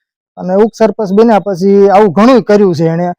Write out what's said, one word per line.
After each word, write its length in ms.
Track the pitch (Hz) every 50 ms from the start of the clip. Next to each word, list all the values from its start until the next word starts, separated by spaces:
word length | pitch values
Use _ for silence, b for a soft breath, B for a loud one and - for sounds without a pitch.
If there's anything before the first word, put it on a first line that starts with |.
| _ _ _ _ _ _ _
અને 180 | 185 180 180 185
ઉપસરપંચ 540 | 202 226 214 - - 220 208 196 - 214 180
બન્યા 280 | 196 208 226 240 214 196
પછી 480 | 170 202 190 160 190 196 202 202 196 202
આવું 240 | 185 202 220 196
ઘણું 300 | 135 196 220 254 269 226
કર્યું 320 | - - 208 202 208 185 170
છે 100 | 143 165
એણે 240 | 165 165 170 180 175 175